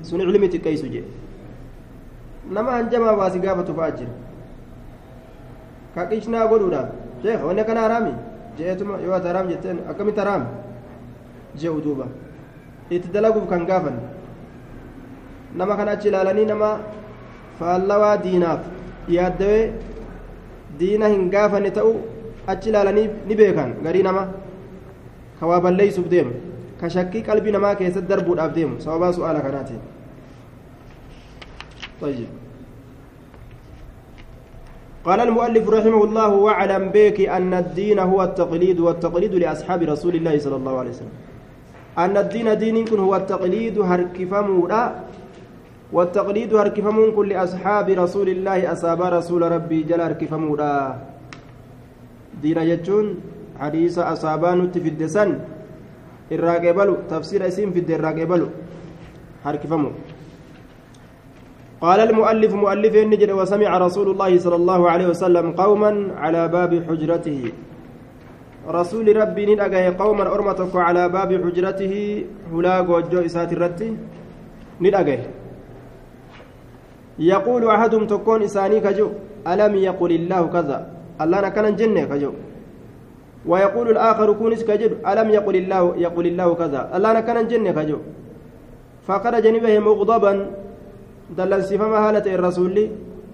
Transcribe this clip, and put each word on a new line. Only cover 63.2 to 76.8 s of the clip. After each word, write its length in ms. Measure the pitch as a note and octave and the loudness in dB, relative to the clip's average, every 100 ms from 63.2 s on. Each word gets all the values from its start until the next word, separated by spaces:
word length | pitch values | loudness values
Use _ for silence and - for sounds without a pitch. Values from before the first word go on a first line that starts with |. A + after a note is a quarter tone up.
| G3+ | 4
"وسمع 460 | F#3+ F#3 G#3 G3+ F3+ | 2 0 2 4 4
رسول 320 | F3+ G3 G3 | 2 2 0
الله 260 | F#3+ F#3+ F3+ | 2 4 4
صلى 180 | F3 E3+ | 4 2
الله 340 | F3 F3+ F3 | 4 4 4
عليه 180 | E3+ F3+ | 4 2
وسلم 440 | E3+ F#3 F3 E3 | 2 4 4 2
قوما 600 | F3 G3 G#3 G#3 G#3 G3 - | 2 4 4 4 2 -4 -4
على 300 | D#3 E3 E3 | -2 0 2
باب 360 | F3 F3 E3+ E3 | 2 2 0 -2
حجرته." 640 | D#3+ D#3 E3 E3 C#3 A#2+ - - - - - - - - - - - - | -4 0 -2 -2 -6 -6 -10 -18 -20 -20 -20 -20 -20 -20 -20 -20 -18 -6
Rasuulli 460 | E3+ E3+ A3 G#3+ | -2 -2 0 4
Rabbii 320 | G#3+ G3 F#3 G#3 | 4 2 0 2
ni 100 | G#3 | 2
dhagaye 360 | F#3+ F#3 F3+ | 2 2 2
qawman 360 | F3+ G#3 G3+ F#3 | 2 0 2 0
orma 260 | G3+ G3+ | 0 0
tokko 260 | F#3+ F3+ F3+ | -2 -2 2
على 300 | E3+ F3 F3+ | 2 4 2
باب 220 | F#3 F#3 F#3 | 0 0 0
حجرته، 800 | E3+ E3+ F#3+ F#3+ G3 G3+ G#3 G#3 - - E3+ | 0 0 0 -2 -4 -2 -4 -4 -8 -12 -8
hulaa 320 | E3 F3 F#3 | 0 2 2
goojjoo 380 | F3 E3+ E3 F3+ | 4 2 2 0
isaati 340 | E3+ E3+ E3+ F3 | 0 -2 -2 0
irratti 420 | F3 F3 A3+ A3 - - - - - - - - | -2 -2 -6 -8 -12 -18 -20 -20 -20 -20 -16 0
ni 120 | F#3 | 2
dhagaye. 340 | F#3+ D3 B2 - - - - - - - - - - - - - - - - | 4 2 0 -4 -14 -18 -20 -20 -20 -20 -20 -20 -20 -20 -20 -20 -20 -20 -20